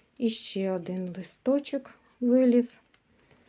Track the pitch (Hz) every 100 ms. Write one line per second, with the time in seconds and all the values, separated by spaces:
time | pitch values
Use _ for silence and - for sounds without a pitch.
0 | _ - 233 226 - 196 190 185 170 185
1 | 180 180 180 - - 277 285 277 - -
2 | _ _ 247 247 254 240 240 - _ _
3 | _ _ _ _